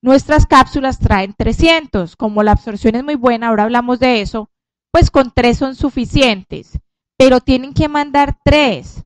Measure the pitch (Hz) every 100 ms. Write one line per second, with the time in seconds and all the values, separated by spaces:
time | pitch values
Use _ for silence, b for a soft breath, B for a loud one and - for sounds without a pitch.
0 | 247 269 - 302 - 262 262 294 269 254
1 | - 208 196 - 220 233 330 330 302 202
2 | 175 _ 220 208 208 208 - 202 226 226
3 | 285 294 247 233 233 220 214 240 240 247
4 | 254 233 196 226 214 _ _ _ _ 330
5 | - 277 254 - 240 233 269 262 285 262
6 | 226 - 262 196 190 147 - - _ _
7 | _ _ 262 254 - 254 262 277 302 294
8 | 294 277 285 - - 294 277 160 95 -